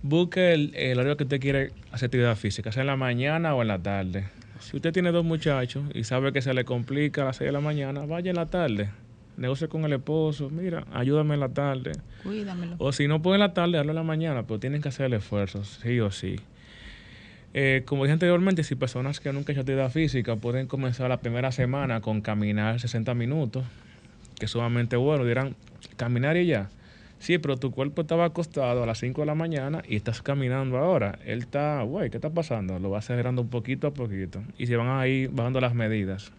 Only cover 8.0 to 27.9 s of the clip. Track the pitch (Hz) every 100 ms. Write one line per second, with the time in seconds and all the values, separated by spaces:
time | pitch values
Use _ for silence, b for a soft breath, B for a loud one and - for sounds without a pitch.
8 | 147 165 180 175 165 185 160 107 101 -
9 | - - - - 123 139 160 160 151 139
10 | 143 156 156 147 139 156 185 165 - -
11 | 123 151 151 147 135 123 143 131 127 147
12 | - B 190 214 202 180 170 170 135 131
13 | 143 156 170 196 202 - 175 170 143 160
14 | 165 156 165 135 107 110 131 147 147 127
15 | 135 117 - 104 98 101 101 - 120 123
16 | 104 98 95 98 - B B B B B
17 | B B B B B - 135 131 131 143
18 | 139 160 175 175 190 180 156 131 131 123
19 | 135 147 147 139 143 139 131 135 131 139
20 | 156 131 113 110 120 123 131 131 131 120
21 | 127 123 120 117 131 127 123 139 135 113
22 | 107 107 104 104 104 104 107 117 117 117
23 | 113 120 117 151 131 131 127 B B B
24 | B B - - - 117 120 120 117 123
25 | 135 151 120 120 135 123 - - - -
26 | 120 123 135 170 175 123 101 - B B
27 | B B - 175 143 131 135 123 139